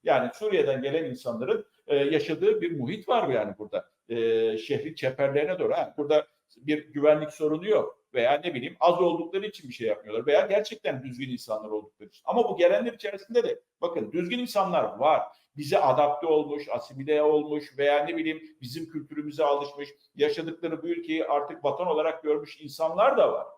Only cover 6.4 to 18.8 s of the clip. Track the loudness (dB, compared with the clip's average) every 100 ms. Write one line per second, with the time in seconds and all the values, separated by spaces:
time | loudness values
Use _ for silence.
6.4 | _ _ -4 -4 -4 2 4 4 2 -2
7.4 | -2 0 2 2 0 -8 _ 0 2 2
8.4 | 0 -6 -8 2 2 4 2 0 -4 -6
9.4 | -6 -12 -16 -6 -4 -4 -4 -4 2 2
10.4 | 4 0 -2 -6 -6 -6 -8 -10 -8 -8
11.4 | -6 -8 -4 -8 -8 _ -20 _ -2 0
12.4 | 0 4 4 4 0 -6 -10 -10 -2 0
13.4 | 0 -4 _ _ -4 -4 -4 -4 -4 -4
14.4 | -2 -2 0 0 -2 0 2 2 0 -12
15.4 | _ -12 -2 2 4 4 2 2 2 2
16.4 | 2 -6 -6 -6 -6 -10 0 4 4 4
17.4 | 2 -6 -6 -2 2 2 0 -2 -4 -4
18.4 | -10 _ -12 -10